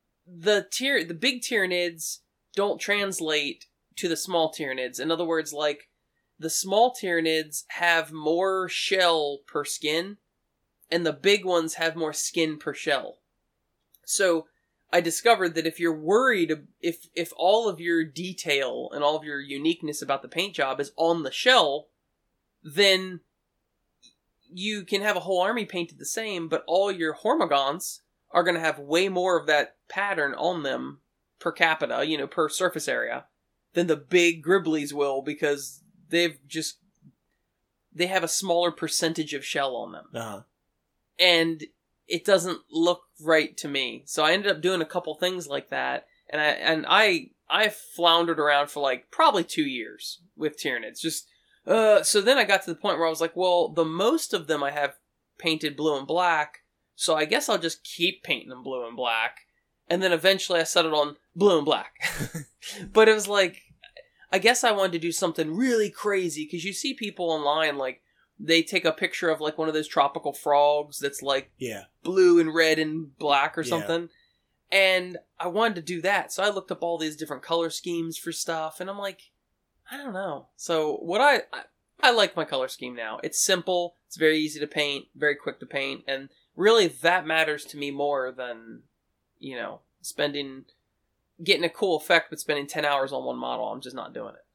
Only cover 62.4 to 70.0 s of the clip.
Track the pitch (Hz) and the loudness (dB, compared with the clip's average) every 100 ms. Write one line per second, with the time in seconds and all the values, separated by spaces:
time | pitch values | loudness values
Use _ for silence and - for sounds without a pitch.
62.4 | 139 _ - 202 190 214 220 214 196 202 | -12 _ -16 -14 0 6 6 6 2 2
63.4 | 180 - _ _ - - - _ _ 190 | 2 -2 _ _ -20 -20 -20 _ _ 2
64.4 | 208 247 240 202 190 170 170 160 180 160 | 2 4 2 2 0 0 -4 -2 -2 -2
65.4 | 151 170 254 226 208 - 208 196 175 151 | -4 -2 0 2 0 -2 -2 0 -2 -4
66.4 | 151 175 180 185 277 254 208 190 170 156 | -8 -6 -8 -6 -6 -6 -8 -4 -2 0
67.4 | 143 156 156 143 131 127 _ _ _ - | 0 2 0 -2 -6 -8 _ _ _ -12
68.4 | 151 165 160 185 165 156 180 - 170 151 | 2 2 2 0 0 0 -4 -2 -2 0
69.4 | 151 151 156 156 151 - | -2 -2 -2 -2 0 2